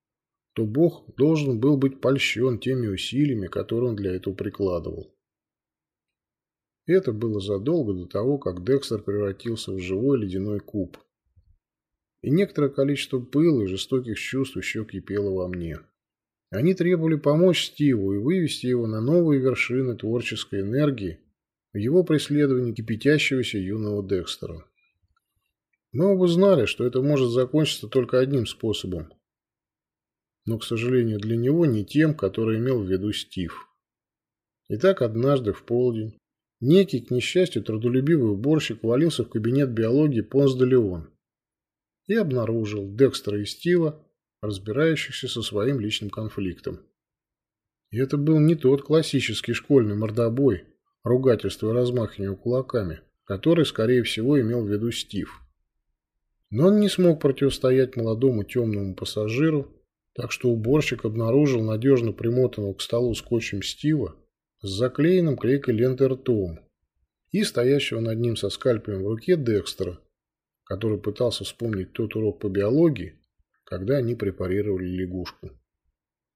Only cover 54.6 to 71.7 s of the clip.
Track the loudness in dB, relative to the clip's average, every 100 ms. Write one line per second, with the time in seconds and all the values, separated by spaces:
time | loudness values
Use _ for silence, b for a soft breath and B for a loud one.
54.6 | -2 -2 -2 -6 -8 -8 -8 -14 -20 _
55.6 | _ _ _ _ _ _ _ _ _ 2
56.6 | 4 6 2 4 4 4 0 2 0 2
57.6 | 2 4 2 0 -2 2 2 2 -2 -2
58.6 | -2 -2 -4 -6 -8 -4 -4 0 0 0
59.6 | -4 _ _ _ _ -12 -10 -2 0 0
60.6 | 2 2 0 -4 -4 -4 2 4 4 2
61.6 | 0 0 4 4 2 -2 -2 2 0 0
62.6 | -6 -6 -4 -2 0 -4 -2 -4 -2 -8
63.6 | -8 -4 -2 0 -2 -10 _ _ _ _
64.6 | -8 -2 -2 2 2 4 2 0 0 0
65.6 | 0 2 2 2 0 0 0 0 -2 -8
66.6 | _ _ _ _ _ _ _ -4 -2 0
67.6 | 2 2 0 -4 -4 -2 -2 -2 -4 -2
68.6 | 0 0 -2 -4 -4 -4 0 0 2 0
69.6 | -2 -6 -8 -8 _ _ _ _ _ _
70.6 | _ -4 -2 -2 -4 -2 -2 -2 -10 -8
71.6 | -4